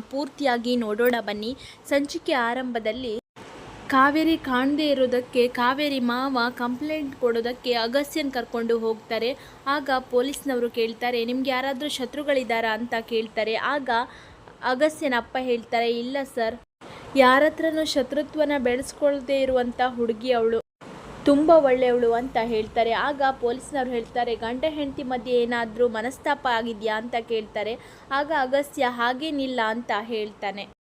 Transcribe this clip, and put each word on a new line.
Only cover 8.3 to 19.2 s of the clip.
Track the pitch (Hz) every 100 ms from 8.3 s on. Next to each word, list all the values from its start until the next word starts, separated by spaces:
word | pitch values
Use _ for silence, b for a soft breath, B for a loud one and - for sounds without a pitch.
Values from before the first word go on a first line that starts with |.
ಕರ್ಕೊಂಡು | 254 233 233 233 233
ಹೋಗ್ತಾರೆ. | 220 220 - 220 233 285 B B 269
ಆಗ | 294 269 254 254
ಪೊಲೀಸ್ನವರು | 247 269 277 285 247 233
ಕೇಳ್ತಾರೆ, | 233 226 226 247 240
"ನಿಮ್ಗೆ | 226 254 262
ಯಾರಾದ್ರೂ | 254 269 262 294
ಶತ್ರುಗಳಿದ್ದಾರಾ?" | - 247 277 294 277 233 233 226
ಅಂತ | 220 240 226
ಕೇಳ್ತಾರೆ. | 226 226 226 220 214
ಆಗ | 220 240 285 262 233 262 B B B B -
ಅಗಸ್ತ್ಯನ | 240 254 311 311 302 240
ಅಪ್ಪ | 226 262
ಹೇಳ್ತಾರೆ, | 254 233 220 226 233 233
"ಇಲ್ಲ | 240 277 269
ಸರ್, | 240 226 240 - _ - B B 269
ಯಾರತ್ರನೂ | 254 269 302 311 320 311
ಶತ್ರುತ್ವನ | 311 294 254 285 294 311 294 285
ಬೆಳೆಸ್ಕೊಳ್ದೇ | 247 247 - - 294 285